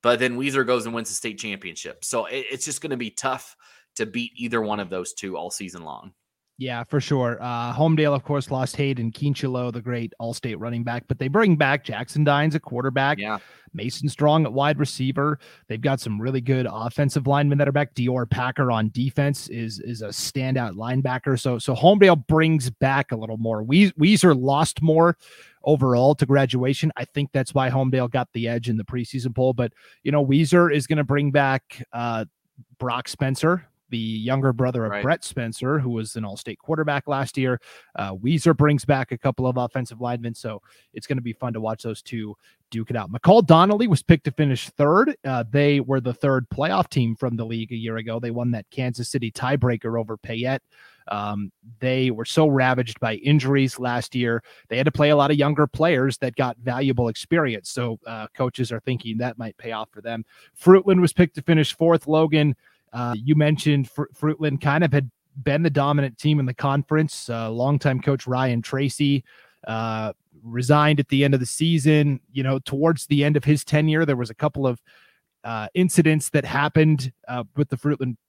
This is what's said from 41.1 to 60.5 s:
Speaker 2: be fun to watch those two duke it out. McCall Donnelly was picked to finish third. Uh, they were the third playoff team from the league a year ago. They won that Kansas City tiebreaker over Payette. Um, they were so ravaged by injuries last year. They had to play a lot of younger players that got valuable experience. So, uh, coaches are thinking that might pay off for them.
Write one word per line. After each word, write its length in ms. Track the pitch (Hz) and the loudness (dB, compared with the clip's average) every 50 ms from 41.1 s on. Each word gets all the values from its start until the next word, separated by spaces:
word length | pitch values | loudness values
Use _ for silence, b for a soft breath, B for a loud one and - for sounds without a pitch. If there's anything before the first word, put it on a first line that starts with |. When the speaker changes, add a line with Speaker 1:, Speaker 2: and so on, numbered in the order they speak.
| 139 131 | -6 -4
Speaker 2:
be 120 | 120 120 | -4 -8
fun 200 | 110 _ 131 123 113 | -10 _ -8 -8 -6
to 60 | 110 | -6
watch 220 | 110 110 110 - | -6 -6 -6 -6
those 180 | - 117 107 - | -8 -10 -10 -10
two 360 | - - 123 113 107 107 104 b b b b b b _ | -12 -12 -10 -10 -10 -10 -14 b b b b b b _
duke 200 | - 113 110 - | -8 -8 -6 -4
it 60 | 120 | -6
out. 140 | 113 101 85 | -6 -6 -6
McCall 340 | 101 123 - - 202 233 208 | -10 2 6 8 8 8 10
Donnelly 440 | - 165 160 175 196 208 208 247 226 | 8 8 8 8 6 4 2 2 2
was 120 | 175 - | 2 0
picked 240 | - - 170 151 _ | 4 4 4 4 _
to 40 | 147 | -4
finish 380 | 123 - 151 139 131 117 - - | -2 0 0 0 0 -2 -4 -12
third. 460 | _ - 147 143 165 196 262 302 285 _ - | _ 2 2 4 6 4 4 2 0 _ -6
Uh, 180 | 135 131 123 117 110 | -4 -4 -4 -4 0
they 300 | 113 143 143 147 147 143 | 2 2 4 4 4 2
were 200 | 123 120 135 135 | 0 0 -2 -2
the 140 | 117 123 120 | -2 -4 -6
third 340 | - - 143 135 131 123 _ | -2 0 2 2 2 0 _
playoff 380 | - - 143 165 190 190 175 - | -4 -4 -2 0 0 -2 -2 0
team 280 | - 143 120 113 113 | 0 0 0 0 -2
from 180 | - - 123 117 | -2 -4 -4 -4
the 100 | 113 117 | -6 -6
league 280 | 113 117 113 113 - | -6 -6 -8 -6 -8
a 40 | 123 | -8
year 200 | 117 110 113 113 | -8 -6 -6 -6
ago. 240 | 113 110 113 113 117 | -6 -6 -6 -8 -6
They 100 | 120 120 | -6 -6
won 220 | 117 120 120 123 | -6 -2 -2 -2
that 180 | 117 110 98 _ | -2 -2 -6 _
Kansas 380 | - - 127 127 117 120 120 - | -8 -6 -4 -4 -4 -6 -8 -10
City 240 | - 139 120 113 | -8 -8 -8 -10
tiebreaker 680 | - - - 123 139 143 120 123 120 110 - 113 113 117 | -8 -6 -4 -2 0 0 0 0 0 -2 -4 -6 -4 -4
over 180 | 113 107 110 | -6 -6 -10
Payette. 460 | - - - 113 113 120 127 135 - _ _ b b b b b b b - | -14 -10 -10 -8 -6 -4 -4 -4 -6 _ _ b b b b b b b -10
Um, 420 | 104 104 101 104 104 101 104 95 _ _ _ 113 117 _ | -8 -8 -6 -6 -6 -6 -8 -10 _ _ _ -20 -14 _
they 320 | 131 127 127 131 131 127 | -4 -2 0 0 0 0
were 120 | 117 107 117 | -2 -4 -6
so 220 | - - 160 156 | -2 2 2 2
ravaged 540 | 151 139 135 131 127 127 123 123 113 110 - | 4 4 2 2 2 2 0 -2 -4 -4 -6
by 160 | - 113 110 | -4 -4 -4
injuries 640 | - - 139 151 151 127 131 139 139 135 127 - - | -2 0 2 2 4 4 2 2 2 2 0 -2 -4
last 340 | 123 123 120 120 117 - - | -6 -4 -4 -4 -6 -6 -4
year. 300 | 127 120 120 117 117 b b b b b b | -2 0 0 -2 -2 b b b b b b
They 80 | 113 | -2
had 100 | 123 135 | 0 0
to 60 | 151 | 0
play 180 | - - 147 147 | 2 2 4 4
a 60 | 151 | 6
lot 160 | 147 139 143 | 4 4 4
of 40 | 151 | 4
younger 300 | 143 139 147 151 135 151 | 2 2 2 2 2 0
players 500 | 135 - 123 156 170 170 127 131 139 123 - | 0 2 0 2 2 2 2 0 0 -2 -2
that 180 | - 127 123 | -6 -6 -2
got 200 | - 135 123 123 123 | -2 -2 -2 -2 _
valuable 500 | 117 127 123 127 139 135 127 120 120 117 | -6 -6 -4 0 0 0 2 0 0 -2
experience. 600 | 110 - - _ 160 170 156 131 113 101 92 - | -2 -6 -4 _ 0 0 2 0 -2 -6 _ -10
So, 280 | - 127 123 120 113 101 _ | -8 -6 -4 -6 -6 -8 _
uh, 220 | 113 113 110 107 - _ | -14 -12 -12 -12 -14 _
coaches 360 | - 131 117 - - 127 110 | -4 -4 -4 -2 -4 -4 -4
are 80 | 117 110 | -4 -8
thinking 400 | _ - 127 117 - 117 110 110 | _ -4 -6 -4 -6 -6 -6 -4
that 180 | 120 127 113 | -4 -6 -6
might 200 | 113 113 110 - | -8 -12 -12 -12
pay 160 | _ - 117 | _ -12 -10
off 160 | 113 107 110 _ | -8 -8 -10 _
for 100 | _ 104 | _ -14
them. 240 | 101 117 117 113 110 b b b b b | -10 -10 -10 -10 -10 b b b b b